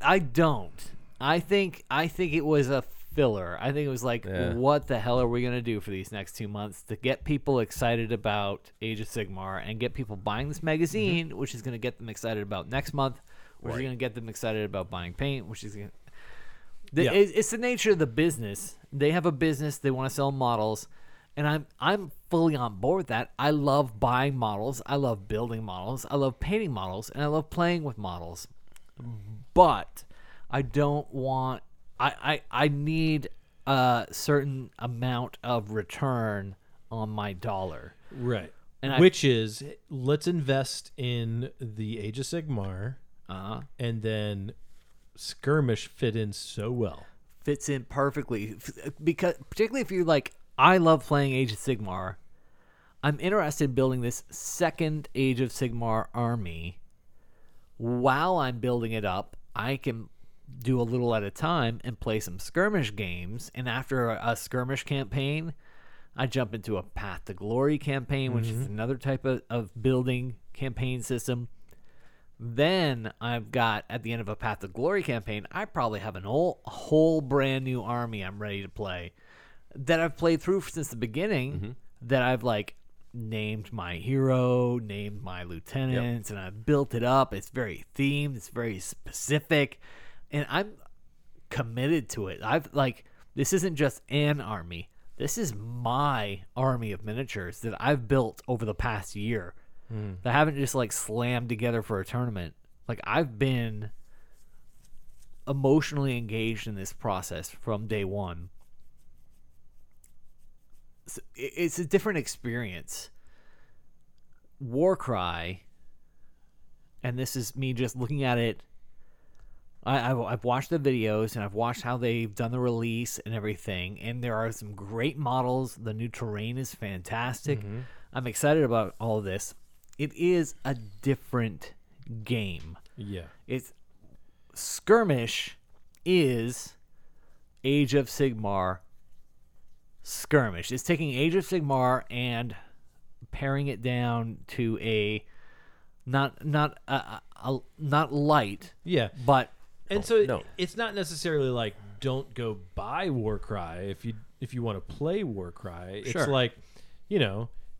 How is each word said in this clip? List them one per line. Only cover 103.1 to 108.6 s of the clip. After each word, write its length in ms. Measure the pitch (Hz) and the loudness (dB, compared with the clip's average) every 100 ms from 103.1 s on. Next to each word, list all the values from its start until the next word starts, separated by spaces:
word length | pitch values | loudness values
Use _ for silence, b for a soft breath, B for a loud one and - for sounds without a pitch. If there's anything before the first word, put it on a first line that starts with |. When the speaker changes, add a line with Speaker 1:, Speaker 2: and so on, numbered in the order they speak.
| 117 147 107 | 0 0 2
Speaker 1:
been 500 | 135 127 117 107 107 - - - - - - - - - - - - - - - - | 2 2 0 -4 -6 -8 -10 -16 -16 -18 -18 -18 -18 -18 -14 -12 -12 -14 -14 -8 -4
emotionally 680 | 139 135 151 147 147 139 120 | 2 6 6 6 0 0 0
engaged 500 | 113 113 110 107 113 | -2 0 0 -2 -4
in 80 | 101 | -6
this 180 | 95 | -8
process 560 | - 117 92 - 82 - | -4 -2 -2 -2 -6 -8
from 380 | - - 104 107 | -8 -4 -2 -2
day 160 | 107 95 | -2 -2
one. 440 | 101 92 85 87 - | -2 -4 -6 -10 -14